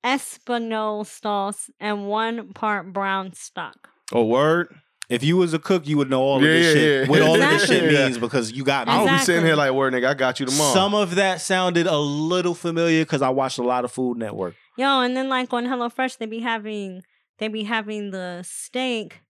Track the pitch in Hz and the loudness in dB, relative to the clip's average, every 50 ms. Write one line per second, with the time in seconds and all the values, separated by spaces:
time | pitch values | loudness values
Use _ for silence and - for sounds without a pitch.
0 | - 240 262 269 - - - - _ - 240 233 233 226 220 220 214 214 214 208 | 0 -2 -2 -2 -4 -10 -16 -18 _ -6 -4 -4 -4 -4 -4 -2 -2 -2 -4 -6
1 | 214 - - - - 214 208 202 196 202 202 - - - _ _ 190 214 208 208 | -8 -10 -12 -10 -6 -4 -2 -2 -2 -4 -6 -10 -14 -16 _ _ -6 -6 -4 -4
2 | 202 202 208 220 226 226 233 233 202 185 196 - - 214 208 202 165 190 180 196 | -4 -4 -2 -2 -2 -2 -4 -6 -10 -12 -10 -6 -4 -2 -2 -4 -6 -6 -6 -4
3 | 196 196 190 196 190 190 170 - - - _ - 165 117 - _ - - _ _ | -2 -2 -2 -2 -4 -8 -12 -16 -20 -14 _ -10 -12 -12 -12 _ -20 -20 _ _
4 | _ - - 120 113 110 120 127 143 156 160 175 175 - - - _ _ _ _ | _ -2 0 2 2 4 4 4 4 4 4 2 0 -4 -8 -20 _ _ _ _
5 | - _ 123 120 135 151 170 185 180 170 160 160 147 - 190 180 147 147 151 147 | -6 _ -4 0 2 2 4 4 4 2 0 -4 0 0 0 0 2 0 0 0
6 | 143 131 135 131 131 139 139 131 143 151 160 165 170 165 156 147 156 151 143 135 | 2 2 2 2 2 2 4 4 4 6 6 6 4 6 4 4 4 4 4 2
7 | 135 135 147 190 - 156 165 - 269 285 - - - - - - 170 160 147 143 | 2 4 4 4 6 6 6 4 4 4 2 2 2 2 2 2 4 4 4 4
8 | 135 131 127 117 113 117 - 131 117 110 117 135 135 135 135 139 120 120 139 180 | 2 0 0 -2 -4 -2 -2 -2 -2 -2 -6 -4 -2 0 0 0 0 0 2 2
9 | 208 269 269 269 269 180 175 170 165 165 156 151 143 135 131 135 135 131 127 127 | 4 2 2 2 2 2 2 2 4 4 4 4 2 2 2 2 0 0 0 0
10 | 120 131 143 131 131 127 127 - 139 127 135 147 151 143 127 185 190 202 202 208 | 0 0 0 2 0 -2 0 -2 -4 -2 0 2 2 4 4 4 2 2 2 0
11 | 208 175 175 185 202 190 185 165 - - 190 185 185 180 170 170 170 180 165 147 | 0 0 0 0 0 0 0 -2 -4 -2 0 0 0 2 2 2 2 2 2 0
12 | 147 143 143 147 156 160 180 180 180 180 170 - - 170 165 165 170 170 165 160 | 0 0 -2 -2 -2 0 0 0 0 0 -4 -2 -4 -4 0 0 2 2 4 2
13 | 160 - - 139 135 131 131 135 131 131 - - 123 123 123 127 123 123 - - | 2 0 0 0 0 0 2 0 -2 -2 -2 -2 -2 0 0 0 -2 -4 -4 -4
14 | 127 123 120 117 117 104 107 104 95 87 85 _ _ _ _ - 254 277 277 262 | -2 -2 -2 -4 -6 -6 -6 -6 -6 -8 -8 _ _ _ _ -4 0 0 2 2
15 | 247 247 254 254 262 269 262 254 254 247 - 240 240 247 269 247 240 240 - - | 0 0 -2 -2 -2 -2 -2 -4 -2 -2 -4 -4 -2 -4 -4 -4 -4 -6 -4 -4
16 | 262 262 - _ 233 220 220 226 233 247 226 226 208 214 214 208 196 190 180 180 | -4 -4 -4 _ -10 -10 -8 -6 -4 -4 -4 -4 -6 -8 -8 -8 -8 -10 -12 -14
17 | 180 _ _ _ _ _ _ _ 214 220 214 220 208 202 233 220 208 214 214 214 | -18 _ _ _ _ _ _ _ -8 -6 -6 -6 -6 -4 -4 -4 -4 -6 -8 -8
18 | 208 202 190 190 185 180 180 175 180 - - - - - - 247 262 254 240 226 | -8 -8 -8 -8 -8 -8 -10 -10 -12 -14 -14 -16 -16 -10 -6 -6 -4 -4 -4 -6
19 | 208 - - - _ | -6 -10 -14 -20 _